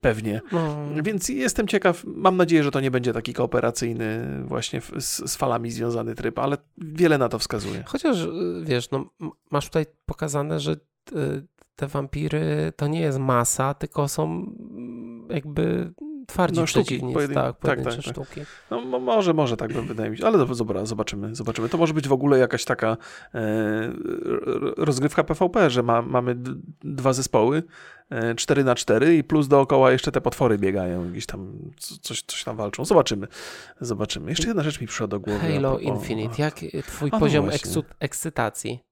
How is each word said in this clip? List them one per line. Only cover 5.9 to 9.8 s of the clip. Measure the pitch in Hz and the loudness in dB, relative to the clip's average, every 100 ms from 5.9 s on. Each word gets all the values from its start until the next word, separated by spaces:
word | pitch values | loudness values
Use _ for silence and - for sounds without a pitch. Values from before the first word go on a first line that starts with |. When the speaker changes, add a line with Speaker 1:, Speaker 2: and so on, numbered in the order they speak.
| 117 113 | -2 -4
Speaker 1:
tryb, | 113 113 - | -4 -4 -2
ale | 135 143 _ - | -2 -2 _ -16
wiele | 160 156 175 147 | -12 2 4 6
na | 120 | 4
to | 113 | 0
wskazuje. | - 117 101 90 78 | -2 -4 -4 -8 -6
Speaker 2:
Chociaż, | 277 330 214 | -2 0 0
y, | 165 165 175 175 | -2 -4 -4 -4
wiesz, | 160 123 117 | -2 -2 0
no, | 135 - _ | -6 -6 _
m-, | 160 - _ | -12 -12 _
masz | 147 - | -4 -2
tutaj | 165 | -2